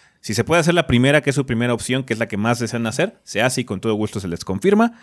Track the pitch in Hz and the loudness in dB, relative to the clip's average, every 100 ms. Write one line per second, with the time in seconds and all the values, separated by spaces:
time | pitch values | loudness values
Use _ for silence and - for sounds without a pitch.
0 | _ _ - 107 117 170 160 170 165 120 | _ _ -6 -2 0 2 2 2 4 4
1 | 131 147 143 135 135 113 123 120 - 131 | 4 4 2 -2 0 0 0 -2 -2 -2
2 | 127 113 110 104 113 120 113 117 113 104 | -2 -4 -4 -2 0 0 -2 -4 -4 -2
3 | 196 - - 101 127 131 - 95 110 107 | -2 -4 -8 0 0 0 -4 -4 -2 -2
4 | 107 104 92 82 - 95 190 208 233 - | -2 -4 -6 -6 -6 -2 2 2 2 -2